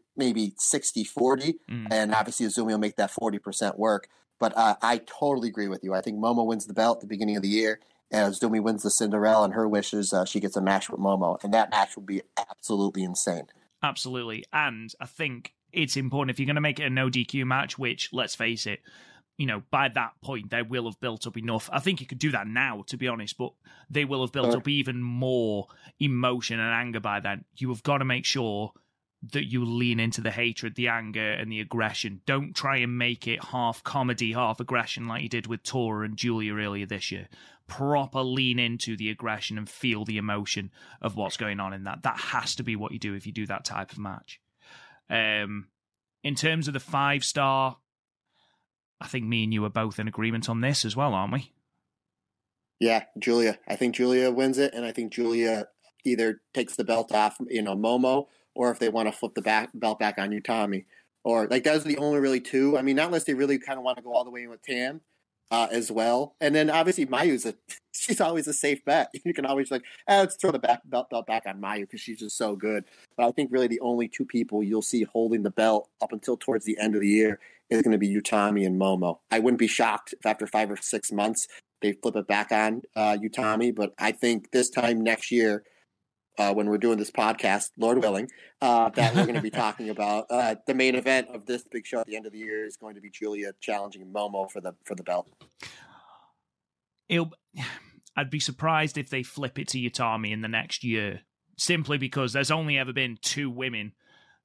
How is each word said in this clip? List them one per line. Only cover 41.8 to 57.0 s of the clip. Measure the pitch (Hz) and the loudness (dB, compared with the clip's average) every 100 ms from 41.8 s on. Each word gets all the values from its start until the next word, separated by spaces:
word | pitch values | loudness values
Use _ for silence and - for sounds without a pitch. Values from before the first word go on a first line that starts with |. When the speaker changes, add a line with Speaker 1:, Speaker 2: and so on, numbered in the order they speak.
| 98 | -10
Speaker 2:
that. | - | -4
That | - 113 | -4 -2
has | - 123 - - | -2 -2 -2 -4
to | |
be | 120 107 | -4 -4
what | 107 | -4
you | 117 | -6
do | 107 98 | -6 -8
if | 107 | -8
you | |
do | 110 101 | -6 -6
that | 98 - | -6 -6
type | 101 95 | -6 -8
of | - | -8
match. | 101 95 - - _ _ - - - _ - | -10 -10 -16 -20 _ _ -20 -20 -20 _ -4
Um, | 113 110 107 104 104 101 _ _ _ _ _ | 0 2 0 -2 -6 -12 _ _ _ _ _
in | 143 139 | -6 -2
terms | 156 160 147 | 0 0 -2
of | 135 | -4
the | |
five | - 139 143 143 | -2 0 2 2
star, | - 147 135 135 131 127 _ _ _ _ _ _ _ _ _ _ _ - | 0 0 2 2 0 -4 _ _ _ _ _ _ _ _ _ _ _ -20
I | - | -10
think | 131 110 | -6 0
me | 117 | 0
and | 110 | 2
you | 110 104 | 0 0
are | |
both | 113 110 101 | 0 -2 -2
in | 110 | -6
agreement | - 113 113 113 | -2 -2 -2 -2
on | 113 | -2
this | 127 139 113 | 0 0 -2
as | 110 | 0
well, | 143 | 0
aren't | 98 101 | 0 -2
we? | 135 - _ _ _ _ _ _ _ _ _ _ _ _ - | -4 -6 _ _ _ _ _ _ _ _ _ _ _ _ 0
Speaker 1:
Yeah, | 113 113 - - | 4 4 0 -6
Julia. | 123 117 113 101 - | 2 4 4 2 -4
I | 104 | -2
think | 123 110 | -2 2
Julia | 123 127 127 | 4 4 4
wins | 123 131 131 | 2 2 2
it, | 139 | 0
and | 120 117 | 0 -6
I | |
think | 113 110 | -6 -6
Julia | 117 117 117 113 110 104 _ _ _ 135 | -2 0 2 2 0 -2 _ _ _ -2
either | 117 113 107 _ | 2 2 0 _
takes | 131 120 - | -4 -4 -2
the | |
belt | 113 117 | 0 0